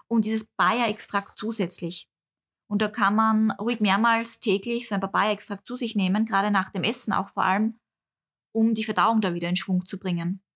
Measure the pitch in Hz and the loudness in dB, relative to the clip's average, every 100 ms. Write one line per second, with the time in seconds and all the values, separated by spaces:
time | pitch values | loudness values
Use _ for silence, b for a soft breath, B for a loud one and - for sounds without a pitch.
0 | b 233 214 220 - - 180 233 214 214 | b 0 2 0 -2 0 0 2 0 -2
1 | - 202 196 - 214 214 175 - 170 - | -4 -6 -6 -8 -4 -2 -2 -2 -4 -8
2 | - _ _ _ _ _ - 202 208 233 | -16 _ _ _ _ _ -4 -2 0 0
3 | 202 214 220 220 220 - 220 226 208 196 | 2 4 4 4 2 0 -2 0 2 4
4 | 233 226 226 - 233 196 233 240 - 196 | 2 2 0 -2 0 0 0 -6 -4 -4
5 | 190 180 208 208 - 196 - 247 226 208 | -2 0 0 0 -4 -6 -8 -6 -4 0
6 | 185 208 214 196 208 202 185 190 156 262 | 0 2 0 0 2 0 0 -2 0 0
7 | - 185 196 196 185 196 220 - _ _ | 0 -2 -2 -2 0 2 0 -4 _ _
8 | _ _ _ _ _ 226 226 220 214 196 | _ _ _ _ _ 0 2 2 -2 0
9 | 196 220 196 170 170 180 - 185 175 185 | 2 2 0 -2 -2 -2 0 -2 -2 -6
10 | 190 170 170 190 _ | -4 -2 -4 -6 _